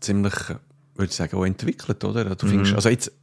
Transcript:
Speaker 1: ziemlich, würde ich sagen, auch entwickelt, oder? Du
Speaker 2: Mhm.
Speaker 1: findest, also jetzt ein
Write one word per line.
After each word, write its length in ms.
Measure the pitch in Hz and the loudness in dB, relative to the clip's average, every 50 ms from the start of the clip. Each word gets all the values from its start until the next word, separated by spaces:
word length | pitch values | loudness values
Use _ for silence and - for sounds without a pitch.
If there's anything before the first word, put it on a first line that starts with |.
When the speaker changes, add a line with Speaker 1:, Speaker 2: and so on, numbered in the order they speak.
Speaker 1:
ziemlich, 320 | - - 101 101 101 98 - - - - 80 - - _ _ _ _ _ _ | -2 0 2 2 2 0 0 -4 -6 -8 -10 -12 -14 _ _ _ _ _ _
würde 140 | - 98 87 | -4 -4 -2
ich 60 | - | -2
sagen, 220 | - 87 80 - | -2 -4 -2 0
auch 80 | 95 92 | 0 0
entwickelt, 580 | 95 92 - 113 - - - - - 107 - - | 0 0 -2 -2 -4 -4 -4 -4 -6 -4 -4 -4
oder? 320 | 101 107 117 110 98 95 | -2 -2 0 -2 -2 -2
Du 100 | - - | -2 0
Speaker 2:
Mhm. 40 | 101 | 2
Speaker 1:
findest, 260 | 101 101 98 101 101 | 4 4 4 4 2
also 140 | 104 101 113 | 4 4 4
jetzt 180 | 123 123 - - | 4 2 0 -6
ein 40 | - _ | -10 _